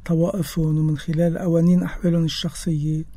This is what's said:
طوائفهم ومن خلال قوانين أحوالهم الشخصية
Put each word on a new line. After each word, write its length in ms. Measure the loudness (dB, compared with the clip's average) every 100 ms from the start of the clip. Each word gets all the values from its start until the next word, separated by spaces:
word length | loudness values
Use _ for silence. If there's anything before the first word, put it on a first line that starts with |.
طوائفهم 760 | -2 0 2 0 -4 -2 0 2
ومن 200 | 0 -2
خلال 400 | -2 0 0 0
قوانين 440 | 0 4 4 4
أحوالهم 420 | 2 -2 0 2
الشخصية 800 | 0 -2 -6 -6 -4 -2 -2 -4 -6